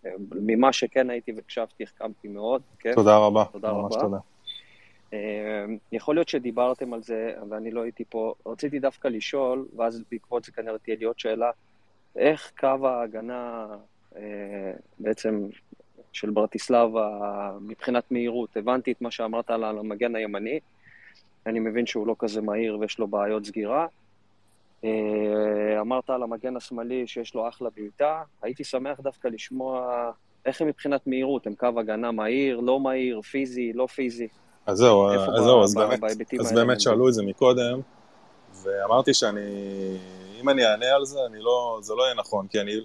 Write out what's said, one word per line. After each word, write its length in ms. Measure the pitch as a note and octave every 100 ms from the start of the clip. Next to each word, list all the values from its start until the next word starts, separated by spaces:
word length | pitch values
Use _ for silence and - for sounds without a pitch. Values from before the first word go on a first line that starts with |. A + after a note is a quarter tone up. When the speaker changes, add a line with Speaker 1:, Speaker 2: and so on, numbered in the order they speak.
| G3
Speaker 1:
אה, 40 | F#3+ G3+
ממה 400 | F2+ G#2 A2+ C3
שכן 380 | - B2 C3+ B2+
הייתי 220 | A#2+ -
והקשבתי, 520 | A2 - - A2+ _
החכמתי 440 | G#2 _ A2 G#2+ G#2+
מאוד. 340 | G2+ G#2+ C3 - _
כן? 160 | A2+
Speaker 2:
תודה 220 | A#2+ G#2 G#2+
רבה. 280 | G#2 G#2+ G#2
Speaker 1:
תודה 200 | G2+ G#2+
Speaker 2:
ממש 200 | G#2 G2+
Speaker 1:
רבה. 100 | A2+
Speaker 2:
תודה. 160 | G#2 G2 - _ - - - _ - _ _
Speaker 1:
אה, 520 | G#2+ G#2+ G#2 G#2+ G#2+ G#2 A2 _
יכול 220 | A#2 -
להיות 140 | D3+ E3+
שדיברתם 680 | D3+ B2 A#2 B2 B2+ B2+
על 80 | A#2
זה, 320 | A2 A2+ A2+ - G#2
ואני 200 | G#2+ A2
לא 100 | A2+
הייתי 220 | A#2 - A#2
פה. 260 | A2+ A2 - -
רציתי 320 | A2+ D3 C#3+
דווקא 300 | C3+ - C#3
לשאול, 580 | A2+ - C#3+ C3 C3 C3 A#2
ואז 260 | A#2 A#2 A2
בעקבות 340 | A2+ _ A#2+
זה 80 | A2
כנראה 260 | - A2+ A2
תהיה 180 | - A2
לי 80 |
עוד 140 | A2 A#2+
שאלה, 320 | A#2+ A2 A#2+ A#2+ _ _ _ _ _ -
איך 360 | C#3 D#3 - -
קו 280 | C3+ C3+ C3+
ההגנה, 800 | B2 A#2 A2 A2+ B2 A#2+ A#2 A2 G#2 G#2+ _ _ -
אה, 560 | G#2 G#2 G2+ G2+ F#2+ - - _
בעצם 500 | G#2+ A2 A2+ A2 G2+ - _ - _ _ -
של 180 | - G#2
ברטיסלבה 800 | G#2+ G#2+ A2 - B2 A#2 A2+ G#2+ G#2 G2+ G2+ G2+ G2+
מבחינת 500 | G#2 A2+ - B2 -
מהירות? 460 | B2 A#2+ A#2+ A2+ A2+
הבנתי 360 | G#2+ B2+ B2
את 100 | A#2+
מה 80 | A#2+
שאמרת 400 | - A2+ A#2 A#2
על 140 | A#2
המגן 520 | A2 G#2+ G#2+ G#2 A#2+ A2+
הימני, 440 | A2 G2+ A2 D3 _ _ - - - - _ _ -
אני 140 | A2+
מבין 260 | A2+ A2 A#2+
שהוא 200 | A#2+ G#2+
לא 100 | A2
כזה 240 | A2+ G#2+
מהיר 360 | G#2+ G#2 A2+ G#2+
ויש 200 | G#2+ -
לו 80 | G#2
בעיות 380 | G#2 G#2 G#2+
סגירה. 420 | G#2 G#2 G#2 C3 E3 _ _ _ _ _ _ _ _ _
אה, 960 | A2 A2 G#2+ G#2+ G#2+ G#2+ G#2+ G#2 G#2+ G#2+
אמרת 300 | G#2+ B2+ -
על 120 | B2+
המגן 340 | A#2 A2+ B2+ B2+
השמאלי 500 | - A#2+ A#2 B2+ A#2+
שיש 280 | - A#2
לו 140 | B2 A2+
אחלה 200 | - B2 -
בעיטה, 460 | G#2+ _ C#3+ D#3 D#3 _
הייתי 220 | G#2+ C3
שמח 360 | C#3+ C3 C3+ C3+
דווקא 280 | C3+ - B2+
לשמוע 840 | A2 - B2+ C3 B2+ B2 A#2+ A#2+ A2+ _ _ -
איך 140 | C3+
הם 80 | D#3
מבחינת 380 | C#3+ D3 C#3 -
מהירות, 400 | C3 C3 C3+ A2
הם 80 |
קו 160 | G#2 B2 A#2
הגנה 360 | A2 G#2+ A#2
מהיר, 480 | A2+ G#2+ B2+ C#3 A#2+
לא 200 | A#2+ C3+
מהיר, 400 | C3+ C3 B2+ A2+
פיזי, 520 | G#2+ C3+ C3+ B2 A#2+
לא 140 | A2+ B2+
פיזי. 420 | - B2+ A#2 A#2 _ _ _ -
Speaker 2:
אז 100 | F#2+
זהו, 340 | B2 G#2 G2
Speaker 1:
איפה 100 | G2+
Speaker 2:
אז 180 | F#2+ A2
Speaker 1:
ב-, 40 |
Speaker 2:
זהו, 180 | A2 B2
אז 120 | G2
Speaker 1:
ב-, 40 | G#2+
Speaker 2:
באמת, 220 | G#2+ B2
Speaker 1:
בהיבטים 400 | A2 G#2+ A2 B2+
Speaker 2:
אז 60 | A#2
Speaker 1:
האלה 140 | A2+
Speaker 2:
באמת 140 | A#2
Speaker 1:
הם 60 | A#2+
Speaker 2:
שאלו 280 | A2+ B2+ B2+
את 60 |
זה 80 | A#2
מקודם, 580 | G2+ F#2 C3 B2 A#2+ B2+ C3+ - _ _ - - - -
ואמרתי 520 | F#2+ G2 G2 A#2 C3+
שאני, 260 | C3 A2+ G#2 G2+ G2+ G2 G2 F#2+ F#2+ F#2 F#2 F#2+ G#2+
אם 80 | C3
אני 180 | C#3 A#2
אענה 280 | G#2+ B2
על 100 | C#3
זה, 140 | C#3 C#3+ B2+
אני 120 | G#2+
לא, 400 | A2 B2 A#2+ A2+
זה 120 | G#2
לא 80 | A2
יהיה 120 | C3
נכון, 320 | A#2 G2+ G#2 G2
כי 120 | G#2+
אני 120 | G2+ G#2+